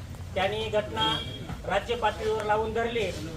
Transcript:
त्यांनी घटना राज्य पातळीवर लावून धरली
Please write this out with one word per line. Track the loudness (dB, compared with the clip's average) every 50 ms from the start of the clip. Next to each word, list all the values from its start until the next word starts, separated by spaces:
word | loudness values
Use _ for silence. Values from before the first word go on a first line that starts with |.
| -10 -10 -10 -10 -10 -4 0
त्यांनी | 0 2 2 2 -2 -2 0
घटना | 0 0 0 0 0 0 2 2 2 0 -4 -6 -8 -8 -8 -8 -8 -6 -2
राज्य | 0 0 0 2 0 0
पातळीवर | 2 2 2 2 2 0 2 2 2 2
लावून | 4 4 4 4 2
धरली | 2 0 0 2 2 0 0 0 -2 -4 -6 -6 -6